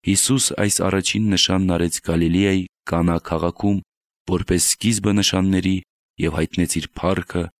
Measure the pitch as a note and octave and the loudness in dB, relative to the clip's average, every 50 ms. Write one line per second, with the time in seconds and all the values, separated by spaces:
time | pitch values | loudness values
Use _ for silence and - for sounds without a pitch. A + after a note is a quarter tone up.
0 | _ - G2 F#2+ - - C3 C3+ - - - - G#2 G#2 - - F#2 F#2+ F#2 G2 | _ 0 0 0 2 0 0 0 0 -2 -2 0 0 0 0 0 0 0 0 0
1 | F#2 - - G#2 A2 G#2+ F#2+ F2 - - F#2+ F#2+ F#2+ F#2 F2 E2+ E2+ F2 - - | -2 0 -2 0 0 0 2 2 2 2 2 0 2 2 2 2 0 -2 -2 -4
2 | _ - E2+ E2+ E2 E2 E2+ F#2 G2+ G2 F#2+ F#2+ F2+ - _ _ _ - - E2+ | _ -2 0 2 2 2 2 2 2 2 2 0 -2 -6 _ _ _ -4 0 2
3 | E2+ F2 E2+ E2 _ - F2 D#2+ D#2+ E2+ - - - G2+ G2+ G2 - _ _ _ | 2 2 0 0 _ -4 -4 -2 -2 -2 -4 -2 0 0 0 0 -4 _ _ _
4 | _ _ _ _ _ - F#2 F2 - - F#2 F2 - - - _ - A#2 A2+ G#2 | _ _ _ _ _ -4 -2 -2 0 0 0 0 2 0 -2 _ 0 0 0 0
5 | G2 G#2 G2+ G#2 G2 - - F#2+ F#2+ F#2+ F#2+ F#2 F2 F#2 F#2+ F#2 - _ _ _ | 0 0 2 2 2 2 0 0 2 2 0 2 0 0 -2 -2 -4 _ _ _
6 | _ _ _ - - E2 D#2 E2 E2 - - - F2 E2 - E2 D2+ - _ - | _ _ _ -4 -4 -2 0 -2 -4 -2 0 -2 -2 0 -2 -6 -6 -8 _ -4
7 | - F2+ F#2+ F#2 E2+ _ - F2 F2 D#2+ _ | -2 -2 -2 -2 -4 _ -6 -6 -6 -6 _